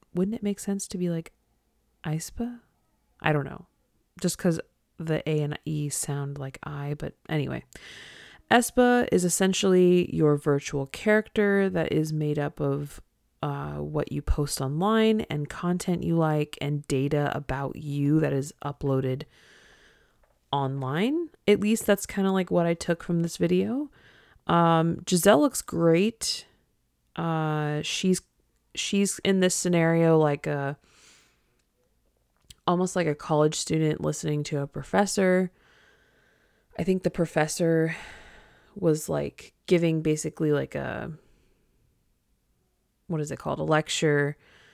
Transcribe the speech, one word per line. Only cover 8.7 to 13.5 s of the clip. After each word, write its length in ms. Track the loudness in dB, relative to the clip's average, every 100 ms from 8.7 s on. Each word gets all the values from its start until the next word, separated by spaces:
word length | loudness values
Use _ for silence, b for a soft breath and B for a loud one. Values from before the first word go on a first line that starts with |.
| 4 4 4 4
is 140 | 2 2
essentially 880 | 2 2 2 4 6 6 6 2 2
your 220 | 2 4
virtual 480 | 2 0 -2 -6 -6
character 840 | -2 2 2 2 0 2 2 2
that 200 | 0 0
is 220 | 0 0
made 240 | 0 -2 -2
up 220 | -4 -2
of, 420 | -2 -2 -6 -14 -20 _ _ _
uh, 360 | -6